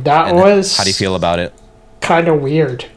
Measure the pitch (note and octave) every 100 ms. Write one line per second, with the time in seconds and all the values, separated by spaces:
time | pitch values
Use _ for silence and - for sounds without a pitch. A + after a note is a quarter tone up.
0 | C#3 D#3 E3 F3 G3 G3+ F#3+ - G2 -
1 | F#2+ F#2 E2+ F2 F2 - - - - -
2 | - E3+ E3+ D3+ C#3 D#3 C#3+ B2 -